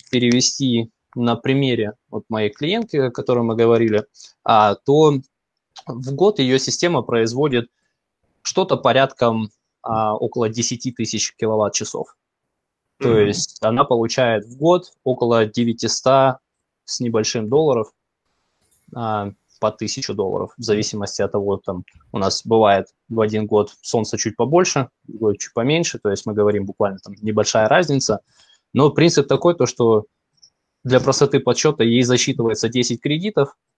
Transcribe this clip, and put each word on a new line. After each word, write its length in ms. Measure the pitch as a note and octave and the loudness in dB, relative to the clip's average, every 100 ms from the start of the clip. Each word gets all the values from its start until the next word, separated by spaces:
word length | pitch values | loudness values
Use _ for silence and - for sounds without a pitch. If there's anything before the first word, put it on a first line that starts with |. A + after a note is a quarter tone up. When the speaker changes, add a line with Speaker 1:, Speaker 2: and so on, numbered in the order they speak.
| - | -4
Speaker 1:
перевести 800 | B2+ A#2+ A#2+ B2 - C3+ A#2 A#2 _ _ | 0 2 2 0 -2 -2 -2 -4 _ _
на 220 | B2+ A#2+ A#2 | -4 -2 -2
примере 580 | C3 C3+ C3+ A#2 G#2+ - _ | -2 0 0 -2 -4 -8 _
вот 140 | A2 - | -14 -8
моей 220 | A2 G#2 | -4 -4
клиентки, 460 | - D3 A3 A3+ D3+ | -4 -4 -4 -4 -2
о 140 | C3 | -2
которой 320 | A#2+ - A#2+ | -4 -2 -2
мы 120 | A#2 A2+ | 0 2
говорили, 480 | A#2 A#2 A2+ G#2+ - _ - _ | 4 4 2 0 -4 _ -20 _
а, 300 | - A2+ G#2+ | 2 4 4
то 400 | G2+ - C#3+ D#3 C#3+ - _ _ _ _ - - | 2 0 4 4 2 -6 _ _ _ _ -20 -14
в 280 | B2 B2+ | -12 -10
год 240 | C#3 G3 G#3 | 0 0 2
ее 180 | B2+ C3 | 0 0
система 440 | - - F3 D#3 | 0 -2 0 -2
производит 680 | A2 A#2 A2+ A#2+ D3+ B2 A#2+ _ _ _ _ _ _ _ | -2 0 0 0 -2 -2 -4 _ _ _ _ _ _ _
что-то 340 | - - F#3 C3+ | -6 -4 -2 0
порядком, 720 | B2 B2 C3+ - A#2+ A2+ G#2+ - _ _ | 4 4 4 2 0 0 -4 -12 _ _
а, 320 | A#2 A2+ A2 G#2+ | -6 -4 -2 -2
около 320 | A#2+ B2+ A2 | -4 -4 -4
десяти 440 | A2+ A2+ B2 C3 | -2 -6 -6 -8
тысяч 420 | A#2+ A2 G#2+ - - | -8 -6 -4 -6 -4
киловатт-часов. 800 | A2 A2 G#2 - A2 - - _ _ _ _ _ _ _ _ _ | -2 0 -2 -4 -8 -10 -12 _ _ _ _ _ _ _ _ _
То 80 | C3+ | 0
Speaker 2:
Мгм. 100 | A2 | 2
Speaker 1:
есть 380 | G#2 G2 - - | 2 0 -8 -4
она 220 | A2 A#2+ | -2 0
получает 640 | - A#2+ A2+ - B2 A2 A2 | 0 0 0 0 0 0 -4
в 100 | B2+ | -2
год 340 | D#3 F3+ F3 _ | 2 2 0 _
около 420 | C3 B2 A#2+ A#2 G#2+ | -6 -2 0 2 2
девятиста 920 | A2+ A#2 A#2 A2+ - C3 C3+ C3+ B2+ _ _ _ _ - | 0 -2 -2 -4 -2 2 4 4 0 _ _ _ _ -14
с 120 | - | -6
небольшим 480 | A#2+ A2+ G#2+ A#2+ G#2+ | -2 0 -2 -4 0
долларов, 440 | C#3 D#3 B2 A2 _ _ _ _ _ _ _ _ _ _ - | 0 2 0 -2 _ _ _ _ _ _ _ _ _ _ -10
а, 360 | A2+ G#2+ G2+ G2 _ _ | -4 -4 -6 -10 _ _
по 100 | G#2+ | -4
тысячу 420 | - G#2+ - - | -2 -8 -8 -8
долларов, 380 | G#2 F#2+ G2 G2 - | -4 -4 -4 -6 -10
в 40 | |
зависимости 600 | A2+ G#2 G#2+ G#2+ G2+ - | -2 -2 -2 -6 -8 -4
от 100 | G2 | -4
того, 260 | G#2 G2+ F#2+ | -2 -2 -4
там 260 | - F2+ - _ _ | -6 -10 -12 _ _
у 60 | - | -4
нас 240 | G2 - A2+ | -2 -4 0
бывает 420 | A2 G#2+ G2 F#2+ _ _ | 4 4 4 0 _ _
в 120 | A2+ | -2
один 260 | G#2+ G#2+ G#2+ | 0 0 0
год 280 | G#2+ G#2 - | 0 0 -6
солнца 360 | - A#2+ G#2+ A2+ | -4 -4 -2 -4
чуть 180 | A2+ G#2 | -6 -2
побольше, 520 | A#2+ E3+ - C#3+ B2 _ - | 0 2 2 0 -4 _ -20
в 40 | |
другой 260 | G#2+ A2 G2+ | -4 -2 -2
чуть 160 | - | -6
поменьше, 440 | - B2 D#3+ E3 A#2 | -4 0 0 -2 -4
то 100 | G#2 | -4
есть 160 | G2 - | -4 -4
мы 80 | |
говорим 320 | G#2 G#2 G#2 G2 | 0 0 0 -4
буквально 320 | - G2+ F#2+ | -2 -4 -4
там 140 | - G2 | -16 -10
небольшая 460 | G#2+ G#2+ G#2+ A2+ A2 | -4 -2 0 2 4
разница. 520 | D#3 E3 C#3 - G#2 - _ _ _ _ | 2 2 -2 -2 -4 -6 _ _ _ _
Но 160 | - D3 | 2 2
принцип 380 | C#3+ E3 D#3+ C#3 | 4 2 2 0
такой, 260 | C3+ E3+ E3+ | 0 0 0
то 100 | B2 | -2
что 400 | - A#2 A2 G#2 _ _ _ _ _ _ _ | 2 2 2 0 _ _ _ _ _ _ _
для 160 | B2+ B2+ | 0 2
простоты 400 | C#3 B2+ C#3+ C#3 | 2 2 2 2
подсчета 440 | C3 A#2+ D#3 D3+ | 0 0 0 2
ей 180 | A#2 A#2+ | 2 2
засчитывается 640 | B2 B2 - B2 A2+ G#2+ A2+ | 2 2 0 -2 -2 -2 -2
десять 300 | B2 A#2+ A#2 | -2 -2 -2
кредитов, 540 | C#3+ D#3 G3+ F3 C#3 - _ | -4 -4 -2 -2 -2 -4 _